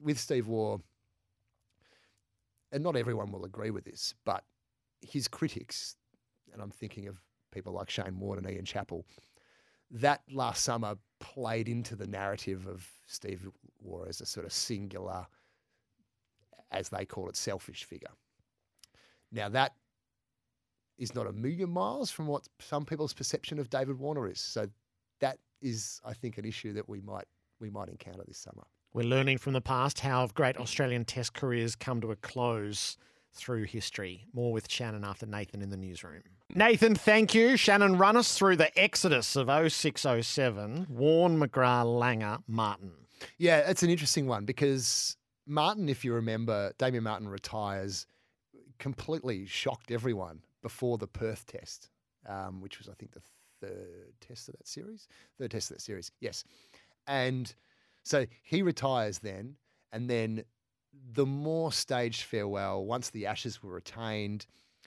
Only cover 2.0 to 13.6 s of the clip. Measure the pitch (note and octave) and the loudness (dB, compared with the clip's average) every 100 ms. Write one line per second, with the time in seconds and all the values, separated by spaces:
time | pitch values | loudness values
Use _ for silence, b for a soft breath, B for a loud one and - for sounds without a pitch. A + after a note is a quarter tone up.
2 | _ _ _ _ _ _ _ C#3 E3 C#3 | _ _ _ _ _ _ _ -4 0 0
3 | A#2 A2+ G2+ G2 F#2+ G2+ A2 G#2+ - - | 0 -2 -4 -8 -10 -8 -6 -6 -10 -8
4 | - - - F#2 - _ _ _ _ _ | -8 -6 -2 -2 -4 _ _ _ _ _
5 | - C#3+ A#2 - D#3+ - - - - - | -8 -4 -4 -2 -4 -4 -10 -10 -10 -14
6 | _ _ _ _ _ G#2 G2+ - G#2+ G2+ | _ _ _ _ _ -16 -14 -12 -12 -12
7 | G2 F#2+ _ _ _ G2 F#2+ F#2 G2+ - | -14 -14 _ _ _ -14 -8 -8 -6 -6
8 | F#2+ F#2 G2 G2 F#2+ F#2+ F#2+ G2+ G2+ E2+ | -6 -6 -6 -6 -6 -8 -8 -8 -8 -10
9 | - b b b b b b b b A#2 | -12 b b b b b b b b 0
10 | C#3 C#3+ - C3+ A#2+ - - A#2 G#2+ G#2 | 2 2 -2 -4 -2 0 -2 -2 -4 -6
11 | _ _ - - A2+ A2+ A2+ A#2 A#2 G2+ | _ _ -16 -8 -4 -2 -2 -4 -6 -8
12 | G2+ G2 G2 G2 - F#2+ F#2+ F#2 F#2 - | -8 -4 -4 -4 -4 -6 -8 -12 -14 -20
13 | - - G#2 F#2 F#2+ - | -14 -12 -8 -8 -10 -16